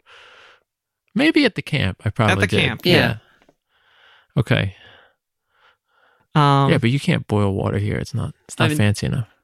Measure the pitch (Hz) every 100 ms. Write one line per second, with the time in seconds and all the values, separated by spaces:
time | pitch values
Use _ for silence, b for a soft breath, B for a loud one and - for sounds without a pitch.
0 | _ B B B B B B _ _ _
1 | _ 202 302 311 262 - - 139 95 -
2 | 107 - 110 98 98 98 131 113 180 165
3 | 120 110 _ _ _ _ _ b b b
4 | b b b - - 110 98 - B B
5 | B B _ _ _ _ _ _ _ _
6 | _ _ _ 156 143 139 139 131 117 139
7 | - 131 - 104 101 95 104 101 104 -
8 | - 113 - - - - 160 151 104 104
9 | - - 110 _